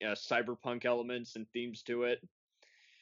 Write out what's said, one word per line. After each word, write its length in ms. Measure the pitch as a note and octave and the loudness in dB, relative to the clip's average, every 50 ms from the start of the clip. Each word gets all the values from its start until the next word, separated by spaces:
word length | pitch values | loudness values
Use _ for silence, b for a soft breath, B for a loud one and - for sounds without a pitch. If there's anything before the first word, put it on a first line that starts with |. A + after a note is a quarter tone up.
uh, 60 | - G#2+ | -2 -2
cyberpunk 760 | G#2 - - - A#2+ A#2 A#2 A#2 A#2+ - - B2+ A#2+ A#2+ - | -2 -2 0 2 2 2 2 2 -2 -4 -2 -2 -2 0 2
elements 520 | B2 A#2+ A#2+ A#2 A#2+ B2 A#2+ A#2+ - - | 2 2 2 2 -2 -4 -4 -6 -6 -8
and 120 | A2+ A2 - | -8 -8 -4
themes 300 | - A#2+ A#2+ B2 A2 - - | -4 -4 -4 -4 -6 -8 -4
to 180 | - A#2+ A#2+ A#2+ | -2 0 2 2
it. 180 | A#2+ B2 - - - _ _ _ _ b b b b b b b b b b | 2 2 0 -2 -14 _ _ _ _ b b b b b b b b b b